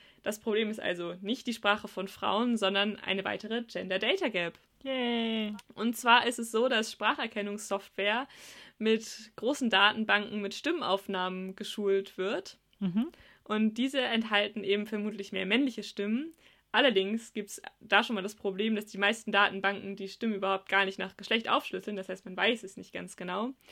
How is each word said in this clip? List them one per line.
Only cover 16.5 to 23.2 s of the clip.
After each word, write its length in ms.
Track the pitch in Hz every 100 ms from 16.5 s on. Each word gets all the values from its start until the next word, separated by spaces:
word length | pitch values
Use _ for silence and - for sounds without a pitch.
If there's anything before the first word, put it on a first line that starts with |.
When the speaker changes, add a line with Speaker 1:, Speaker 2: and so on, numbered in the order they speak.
| _ -
Speaker 1:
Allerdings 640 | 226 269 190 190 226 -
gibt's 300 | 214 208 - - _
da 220 | - 202
schon 120 | 240
mal 80 | 214
das 120 | 196
Problem, 400 | - 202 190 220
dass 120 | 214 214
die 120 | 196
meisten 340 | 202 220 -
Datenbanken 640 | 202 202 190 196 202 196 196
die 120 | 190
Stimmen 260 | - 226
überhaupt 340 | 196 196 190 -
gar 160 | 196
nicht 140 | 190 190
nach 180 | 185 -
Geschlecht 320 | 196 226 226
aufschlüsseln. 480 | 285 - 185 214 202
Das 120 | 190
heißt, 160 | 185
man 120 | - 180
weiß 260 | 202 226
es 140 | 190 -
nicht 160 | 185
ganz 240 | 185 180
genau. 380 | -